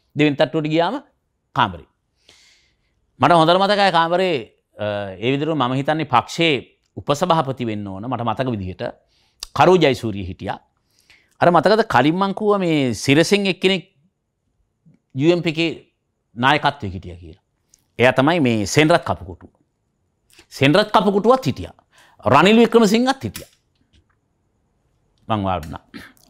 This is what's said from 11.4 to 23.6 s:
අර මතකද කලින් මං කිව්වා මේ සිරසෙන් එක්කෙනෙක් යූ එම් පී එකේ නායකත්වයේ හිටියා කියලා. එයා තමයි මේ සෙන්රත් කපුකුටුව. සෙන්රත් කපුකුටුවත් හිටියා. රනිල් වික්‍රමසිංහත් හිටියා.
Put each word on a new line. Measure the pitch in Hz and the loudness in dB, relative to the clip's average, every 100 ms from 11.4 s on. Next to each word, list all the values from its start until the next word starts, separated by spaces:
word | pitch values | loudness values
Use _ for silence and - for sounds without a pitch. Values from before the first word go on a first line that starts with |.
අර | 175 | 2
මතකද | 170 180 220 214 | 4 2 2 2
කලින් | 123 147 180 | 2 2 0
මං | 196 | -2
කිව්වා | 190 208 202 | -2 -2 -2
මේ | 175 151 131 | 0 -2 -2
සිරසෙන් | 107 - 147 165 202 196 | -2 0 2 2 0 -2
එක්කෙනෙක් | - 185 185 - _ _ _ _ _ _ _ _ _ _ _ _ | -2 -2 -2 -8 _ _ _ _ _ _ _ _ _ _ _ _
යූ | 131 160 | -2 0
එම් | 175 | 0
පී | 170 | -2
එකේ | 156 165 - _ _ _ _ _ 113 | -4 -6 -6 _ _ _ _ _ -2
නායකත්වයේ | 131 151 147 - 101 | 2 2 0 -4 -10
හිටියා | 92 87 85 | -12 -16 -20
කියලා. | 85 - _ _ _ _ _ - | -20 -20 _ _ _ _ _ 2
එයා | 127 | 2
තමයි | 127 143 180 | 4 2 2
මේ | 123 110 95 | 0 0 0
සෙන්රත් | 147 156 170 | 2 2 2
කපුකුටුව. | - 87 90 85 - _ _ _ _ _ _ _ _ _ _ | -2 -8 -10 -18 -20 _ _ _ _ _ _ _ _ _ _
සෙන්රත් | - 139 180 208 | 0 2 2 2
කපුකුටුවත් | 226 196 196 220 262 143 | 2 2 0 2 2 0
හිටියා. | - 85 _ _ _ _ _ | -6 -10 _ _ _ _ _
රනිල් | 107 139 190 226 | 2 4 6 4
වික්‍රමසිංහත් | 226 233 208 226 254 269 | 4 4 4 2 -2 -4
හිටියා. | 104 - - _ | -8 -12 -18 _